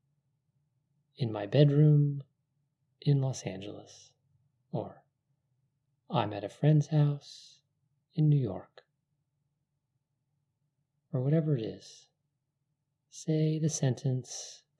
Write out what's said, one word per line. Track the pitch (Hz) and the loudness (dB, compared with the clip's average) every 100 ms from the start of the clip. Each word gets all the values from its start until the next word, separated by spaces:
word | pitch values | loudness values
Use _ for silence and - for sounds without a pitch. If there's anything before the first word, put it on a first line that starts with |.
| _ _ _ _ _ _ _ _ _ _ _ - | _ _ _ _ _ _ _ _ _ _ _ -6
in | 117 | -4
my | 107 101 | -4 0
bedroom | 131 147 143 151 147 147 143 - _ _ _ _ _ _ _ | 4 6 6 6 6 2 -2 -12 _ _ _ _ _ _ _
in | 147 139 | 0 0
Los | 131 - | 0 -6
Angeles," | 101 95 101 98 - - - _ _ _ _ _ _ | -10 -10 -14 -16 -20 -20 -20 _ _ _ _ _ _
or | 117 101 - _ _ _ _ _ _ _ _ _ _ - | -10 -10 -16 _ _ _ _ _ _ _ _ _ _ -4
"I'm | 156 104 | -2 -2
at | 101 | -4
a | 104 | -10
friend's | - 151 151 - | 0 4 4 2
house | 151 147 147 - - - _ _ _ _ _ _ | 2 2 -2 -12 -20 -20 _ _ _ _ _ _
in | - 151 | 0 2
New | 143 | 2
York," | 113 92 - - _ _ _ _ _ _ _ _ _ _ _ _ _ _ _ _ _ _ _ _ _ _ _ | 0 -6 -14 -20 _ _ _ _ _ _ _ _ _ _ _ _ _ _ _ _ _ _ _ _ _ _ _
or | 131 | -4
whatever | 135 160 156 131 | 0 0 0 -2
it | |
is. | 104 95 - - _ _ _ _ _ _ _ _ _ _ _ | -4 -10 -18 -20 _ _ _ _ _ _ _ _ _ _ _
Say | - - 156 156 156 | -10 -4 0 0 0
the | 156 | -2
sentence | - 135 113 135 127 - - - - _ | -2 -2 -2 -4 -4 -8 -14 -16 -20 _